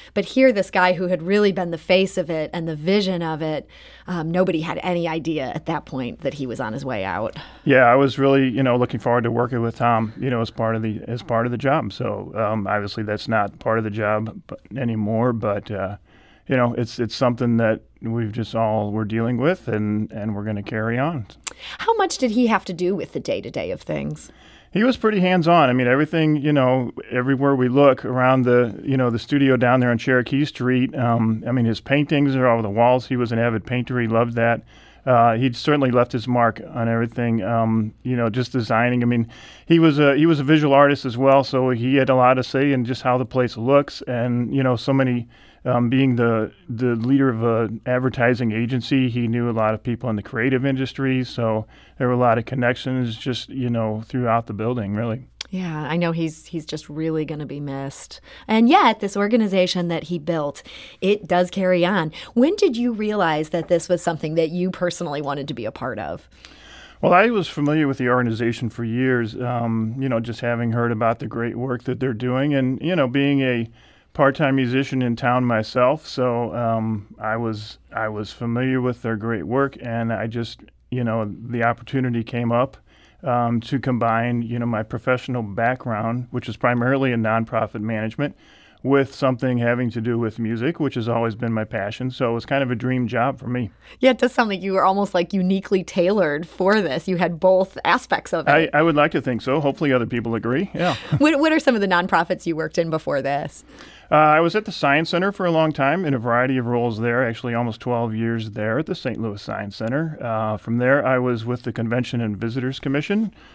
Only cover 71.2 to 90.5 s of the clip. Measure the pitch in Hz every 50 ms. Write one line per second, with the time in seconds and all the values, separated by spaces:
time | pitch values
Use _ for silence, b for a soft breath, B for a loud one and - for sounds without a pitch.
71.2 | - 110 127 117 117 120 - 117 123 135 120 110 - 127 123 110 127 135 117 104
72.2 | 123 123 123 131 139 151 143 135 127 127 135 - - 165 185 170 135 120 123 139
73.2 | 139 143 143 135 135 127 123 117 113 113 b b b b b b b b b -
74.2 | 147 135 139 - 156 135 135 135 131 120 123 - 143 - - 131 127 120 117 113
75.2 | 135 120 123 127 127 120 117 110 110 - - 127 123 127 151 156 - - - 135
76.2 | 127 127 117 117 120 113 87 117 120 113 113 113 110 110 110 101 101 - - -
77.2 | 107 110 110 117 120 110 107 104 107 - - - _ - - 110 110 110 107 104
78.2 | 107 - - - 120 117 117 120 127 131 131 131 123 127 120 - - 117 113 104
79.2 | 107 117 117 98 73 87 120 135 139 135 - - - 120 117 117 117 113 117 98
80.2 | 110 113 113 117 117 - - - - - _ _ _ - 123 127 120 113 110 113
81.2 | 107 104 - - 113 120 120 120 113 117 123 - - - - 135 131 123 117 117
82.2 | 113 - - 120 120 117 117 120 131 135 - - _ b b b b b b b
83.2 | - 147 123 120 120 117 117 117 110 - 143 123 - 139 123 113 117 113 113 113
84.2 | 117 120 120 120 117 113 120 120 117 120 117 104 110 - - 113 - 131 127 123
85.2 | - - 127 123 110 101 98 113 117 120 131 - - 127 110 104 113 117 120 123
86.2 | 123 - - 123 - - 110 - - 123 123 120 120 127 139 135 135 131 120 113
87.2 | 110 110 110 113 113 - 120 110 110 104 - 113 104 110 113 107 110 110 - -
88.2 | 143 147 - b b b b b b b b b b 131 139 139 135 135 - -
89.2 | 139 131 131 120 131 127 123 120 120 120 123 120 127 117 107 120 110 120 120 117
90.2 | 117 110 - - 113 107